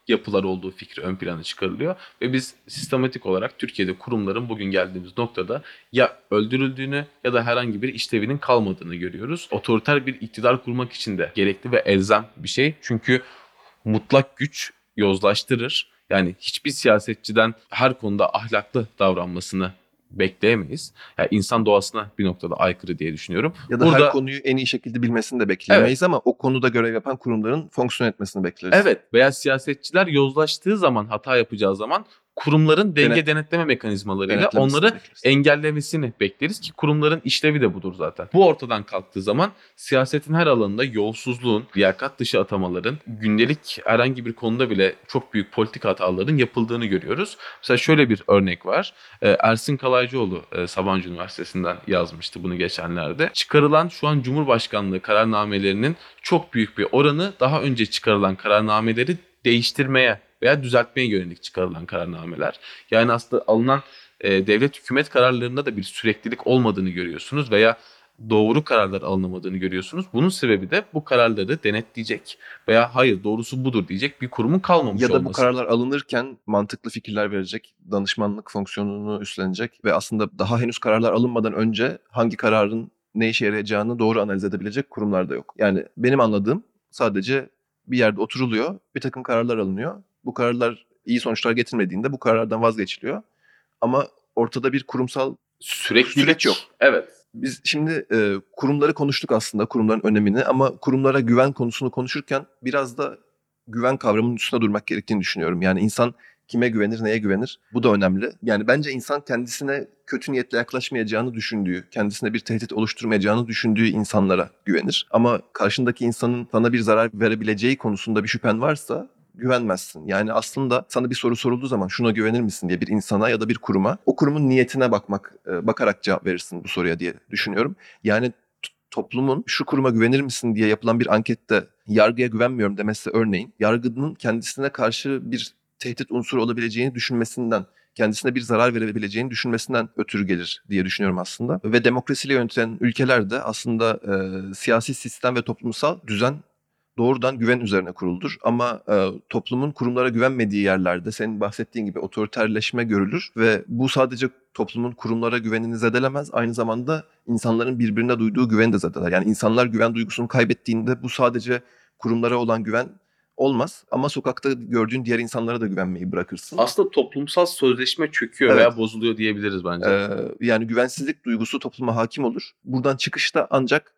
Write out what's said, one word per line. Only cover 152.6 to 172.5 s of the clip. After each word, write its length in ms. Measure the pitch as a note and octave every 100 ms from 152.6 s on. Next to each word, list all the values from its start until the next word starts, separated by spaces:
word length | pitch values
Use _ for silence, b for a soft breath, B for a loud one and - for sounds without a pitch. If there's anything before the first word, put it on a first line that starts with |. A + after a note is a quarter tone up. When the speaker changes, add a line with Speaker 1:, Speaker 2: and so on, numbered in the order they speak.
| - A#2+
Speaker 2:
görülür 480 | A#2 G2+ G2 E3 - A2+
ve 260 | A2+ G#2+ -
bu 220 | A#2 C3
sadece 400 | C#3 B2+ B2+ B2+ - _
toplumun 380 | - G#2 A#2 B2
kurumlara 460 | A#2 A2 A2+ A#2 A#2+
güvenini 400 | A2 A2 A#2 A2+
zedelemez, 520 | A2+ B2 C3 C#3 C#3+
aynı 200 | - A#2
zamanda 500 | A#2 A2+ A2+ B2+ D#3 - _ -
insanların 520 | A#2 A#2+ A2+ A#2+ A#2+
birbirine 400 | A2+ G#2 B2 A#2+
duyduğu 300 | A2 B2 A#2+
güveni 240 | G#2+ A2+
de 60 | G2+
zedeler. 320 | F2 - F2
Yani 140 | F2+ G2+
insanlar 360 | G#2 A2 A#2 B2
güven 300 | G#2+ A#2 A#2
duygusunu 320 | G#2+ - A#2+
kaybettiğinde 760 | C3 A#2 - B2 A2+ A2+ B2
bu 60 | B2
sadece 520 | - B2 A#2+ A#2 B2 b b b _
kurumlara 360 | A2 A#2 A#2 B2
olan 260 | A#2 A2+
güven 240 | G#2+ A2+ - - _ _ _ -
olmaz 460 | C3+ B2 D#3+ - _
ama 180 | B2+ C#3+
sokakta 440 | C3+ C3 - C#3
gördüğün 520 | B2 A2 A#2 A2 C3 A#2+
diğer 140 | A#2
insanlara 420 | A#2 A#2+ A#2 A#2+
da 60 | A2
güvenmeyi 440 | F#2+ F#2 F2+ F2+
bırakırsın. 460 | F2 F2+ F2 - -
Speaker 1:
Aslında 320 | A#2+ - F#3
toplumsal 560 | C#3+ - C#3 D3 F3+ F3
sözleşme 640 | - C3 B2 B2+ - D3+
çöküyor 400 | - A2+ - B2+
Speaker 2:
Evet. 80 | B2+
Speaker 1:
veya 180 | A#2+ A2+
bozuluyor 400 | A2 A2 A2+ G#2+
diyebiliriz 480 | A2 G2+ G#2 F#2+ F2
bence. 240 | F2 F#2+
Speaker 2:
Ee, 180 | G2 G2+ - - - A#2+
yani 220 | A2 A2+
güvensizlik 580 | A2+ B2+ - C#3 - B2
duygusu 340 | A2 A2+ C3+
topluma 360 | B2+ - B2 A2+
hakim 280 | A2+ D3
olur. 260 | A#2+ - -